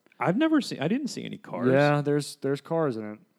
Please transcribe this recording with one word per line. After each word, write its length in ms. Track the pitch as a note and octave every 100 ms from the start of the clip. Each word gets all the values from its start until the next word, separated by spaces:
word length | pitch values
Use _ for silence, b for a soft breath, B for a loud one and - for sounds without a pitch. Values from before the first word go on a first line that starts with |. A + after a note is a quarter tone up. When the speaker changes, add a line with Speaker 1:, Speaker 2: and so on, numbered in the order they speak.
| _ -
Speaker 1:
I've 160 | C3+ F#3+
never 240 | D#4+ D#4
seen, 180 | - -
I 60 | D3
didn't 220 | B3 C#4+
see 140 | -
any 140 | - -
cars. 300 | - - B2+
Speaker 2:
Yeah, 300 | C3+ D3 D3
there's, 360 | C#3+ D3 C#3+ -
there's 220 | C#3 C#3
cars 360 | - E3 D3+ A2
in 60 |
it. 160 | G#2+ G#2+ _